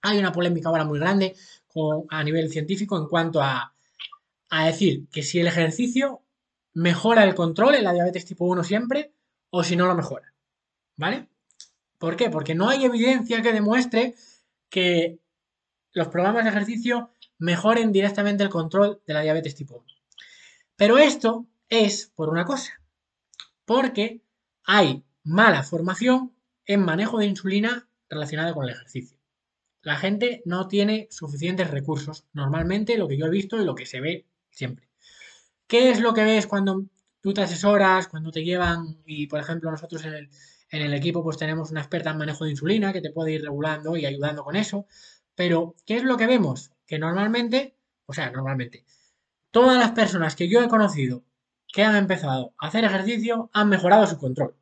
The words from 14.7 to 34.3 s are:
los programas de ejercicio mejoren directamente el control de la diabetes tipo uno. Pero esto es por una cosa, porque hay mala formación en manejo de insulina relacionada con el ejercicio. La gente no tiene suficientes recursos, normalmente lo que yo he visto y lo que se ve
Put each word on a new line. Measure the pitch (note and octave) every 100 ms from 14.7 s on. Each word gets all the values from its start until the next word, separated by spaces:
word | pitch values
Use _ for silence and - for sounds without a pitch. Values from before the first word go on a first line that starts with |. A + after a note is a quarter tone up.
| F#3+ F3+ F3 E3+ E3+ _ _ _ _ _ _ _
los | - D#3+
programas | F3 F#3 A3+
de | A3
ejercicio | G#3 G3+ A#3 A#3+ A#3+ A#3 _ - _
mejoren | E3 F3 G#3+ A#3 A3
directamente | G3 G3 G3 G3+ G3+
el | G3+
control | F3+ D#3+ F#3+ G3+ G3+ -
de |
la | D3+
diabetes | D#3 D#3 D3+ C#3
tipo | C#3 A2
uno. | _ _ _ _ - - - _ _ _
Pero | G#3 B3
esto | D4+ - A3 A3+ - _ _
es | A3+ G#3 - -
por | _ D#3
una | E3 F3
cosa, | C4 - - _ _ _ _ _ _ - _
porque | - A#3+ C4 - A3 A#3 _ _ _ _ -
hay | G#3 E3+ C3 _ _
mala | D#3 E3+ A3+ D#3
formación | C#3 E3 F3 F3+ B3 B3+ C4 _ _ _ -
en | G3+
manejo | F3+ D#3+ G#3+ A3+
de | G#3
insulina | F#3+ F#3+ G3 A3 B3 - _ _
relacionada | D3+ C#3+ D3+ E3
con | D#3 B2+
el |
ejercicio. | A#2+ - C3 - _ _ _ _ _ _ _
La | D#3 C#3+
gente | G3 G#3 A#3+ A#3+ -
no | F3+ F#3+
tiene | G3+ G3+ A3 G#3+
suficientes | - D#3 C#3+ E3 F#3 E3+
recursos, | C#3+ C#3 D3 D3 D3+ _
normalmente | D3 C#3 D#3 E3 G3+ A3 A#3
lo | E3+
que | C#3
yo | D#3+
he |
visto | F#3+ F#3+ A3+
y | F#3+
lo | B2
que | -
se | B2+
ve | C#3+ E3+ _